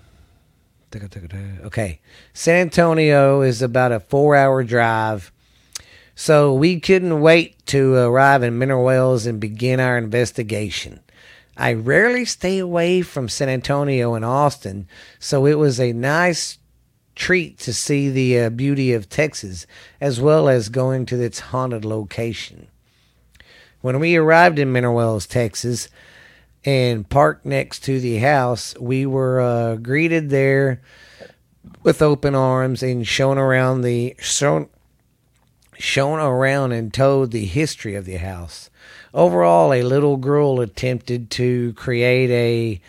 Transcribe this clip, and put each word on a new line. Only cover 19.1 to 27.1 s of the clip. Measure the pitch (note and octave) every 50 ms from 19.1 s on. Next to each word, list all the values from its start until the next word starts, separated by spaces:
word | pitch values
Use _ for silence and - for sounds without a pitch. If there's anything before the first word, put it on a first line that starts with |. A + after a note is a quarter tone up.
| - - D3+ D3 - - - G2 F#2 E2+ - _ - - - - _ _
as | C#3+ C#3+ B2+ A#2
well | C3+ D3+ D#3 D#3+ D3+ C#3+
as | C3 B2 G#2+ G#2+
going | A#2+ C3 B2+ C3 C3 C3 B2
to | - B2 B2
its | A#2+ A2+ - -
haunted | - - - B2+ C3 B2+ A#2+ A2 G#2+
location. | G#2+ A2 A2 G#2 F#2 - - A#2 A#2 G#2+ - - - - E2 - _ _ _ _ _ _ _ _ _ _ _ _ _ _ _ - _ - - - _ _ _
When | - B2+ B2+ C#3
we | D#3+ E3+ F3
arrived | E3 D#3 D#3 E3 E3 F3 F3 D#3+
in | D3 C#3+ C3
Mineral | B2+ B2 B2 B2 A#2+
Wells, | A#2 A#2 A2+ A2+ G#2 -
Texas, | - - B2+ A#2+ G#2+ - - - A#2+ B2 A2 - - _ - - - - - - - _ _ _ _ _ _ _
and | C#3+ C#3 C3 B2+ B2 A#2+ A2 G2
parked | -